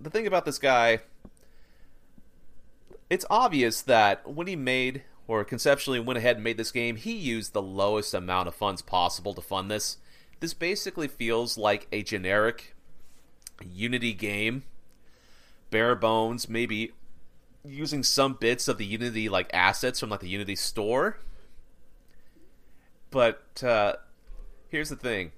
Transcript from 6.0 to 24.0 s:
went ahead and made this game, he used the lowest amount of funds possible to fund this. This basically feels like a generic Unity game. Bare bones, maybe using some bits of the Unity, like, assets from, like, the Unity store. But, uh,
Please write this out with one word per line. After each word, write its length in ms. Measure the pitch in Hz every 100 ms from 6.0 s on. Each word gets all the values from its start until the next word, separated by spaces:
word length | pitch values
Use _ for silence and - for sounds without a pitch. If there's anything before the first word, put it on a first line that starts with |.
went 160 | 117 120
ahead 200 | 120 110
and 80 |
made 120 | 113 110
this 140 | 113
game, 240 | 127 120 110
he 160 | 226
used 400 | 226 139 113 101
the 80 | 104
lowest 540 | 95 95 98 107 104
amount 320 | 95 90 92 87
of 60 |
funds 260 | - 101 90
possible 540 | - 92 87 - 101
to 80 | 87
fund 260 | - 95 98
this. 280 | 107 - - - - - -
This 140 | 165
basically 540 | - 170 208 190 175 143
feels 500 | - 113 113 120 113
like 280 | 104 104 -
a 100 | 104
generic 720 | 98 101 92 104 110 - - - - - - - - - - -
Unity 500 | 90 92 120 123 117
game. 480 | 101 107 101 110 135 - - - - - - - - - - -
Bare 260 | 110 117 113
bones, 520 | 110 113 113 120 -
maybe 440 | 117 117 107 117 - - - - - - -
using 380 | 143 139 156 143
some 300 | 123 - 135
bits 340 | 127 113 123 -
of 100 | 113
the 80 | 101
Unity, 420 | 110 120 110 107
like, 220 | 95 90
assets 460 | 90 92 - 127 123
from, 80 | 110
like, 100 | 101
the 80 | 90
Unity 260 | 98 98 98
store. 640 | - - 104 127 196 - - - - - - - - - - - - - - - - - - - -
But, 520 | 135 117 110 - -
uh, 320 | 123 110 101 -